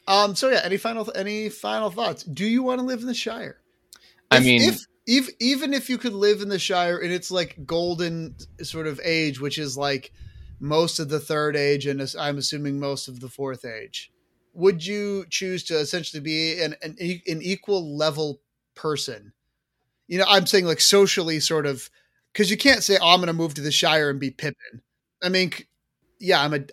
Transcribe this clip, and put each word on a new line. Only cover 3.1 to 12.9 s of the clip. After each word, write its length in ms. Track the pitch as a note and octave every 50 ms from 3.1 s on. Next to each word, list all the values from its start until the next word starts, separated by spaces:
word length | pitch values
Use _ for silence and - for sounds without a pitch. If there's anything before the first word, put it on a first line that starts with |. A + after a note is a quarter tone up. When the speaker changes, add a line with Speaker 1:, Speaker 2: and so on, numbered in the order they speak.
| A#3+
Speaker 1:
Shire? 460 | - - A3+ A3 A#3+ G#3 - - _ _ _ _ _ _ _ - - _ _ _ _ _ _
Speaker 2:
I 60 | C3 B2+
Speaker 1:
If, 60 | B2+
Speaker 2:
mean 180 | B2+ B2 A#2
Speaker 1:
if, 180 | - F4 - - - _ _ _ _
if, 240 | - A#3 C#4 C4 - - _
even 340 | A3+ B3 C#4+ C4 D#4 C4 C#4
if 160 | C4+ - -
you 80 | B3+ B3
could 160 | - B3 G3+
live 280 | G3 G3+ G#3 G#3+ G3
in 80 | G#3 G3+
the 100 | G3+ F#3
Shire 380 | - - G3 F3+ F3 F3 F3 F3
in 140 | - F3
its, 180 | F3+ F3+ F3 -
like, 340 | F3+ F#3 F3 E3+ - - C#3+
golden 720 | - E3 E3+ F3 F3 F3 E3 F3 E3+ E3 E3 E3 D3 - - - - - -
sort 260 | E3+ - - D#3+ D#3+ D#3
of 120 | C#3+ C3+ -
age, 360 | F3 E3 D#3+ D#3+ D3+ C#3 C3
which 180 | C#3 C#3+ C#3+ D#3
is, 200 | D#3 C#3 B2 C3+
like, 340 | C#3+ C#3+ C#3 C3 - - - - - - - - - - - -
most 400 | - C#3+ D3 D#3+ E3+ E3 - -
of 80 | D#3+ C#3
the 100 | D3+ D3+
Third 360 | D3 - D#3 D3+ D3+ D3+ D3
Age 300 | D3 C#3+ C#3+ D3 C#3+ C#3
and 160 | C#3+ C#3 C#3
as-, 140 | C#3 C3+ -
I'm 220 | E3 D#3 D3 C#3+ C#3+
assuming 400 | C3 - - D3 D3 C#3+ C#3 C#3
most 280 | C#3+ C#3